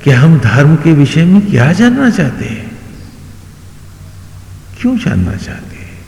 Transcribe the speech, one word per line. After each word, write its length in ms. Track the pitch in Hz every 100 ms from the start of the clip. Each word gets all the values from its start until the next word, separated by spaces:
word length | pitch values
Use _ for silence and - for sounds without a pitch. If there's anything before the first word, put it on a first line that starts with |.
कि 60 | 147
हम 280 | 127 156 160
धर्म 380 | 110 117 143 160
के 160 | 165
विषय 320 | 151 143 156
में 260 | 170 196 202
क्या 220 | 123 127
जानना 380 | 180 240 254 262
चाहते 340 | - 143 110
हैं, 340 | 117 110 - - - - - - - - - - - - - - - - - - - - - -
क्यों 180 | 240 247
जानना 380 | - 101 90 101
चाहते 400 | - - - -
हैं। 220 | 95 -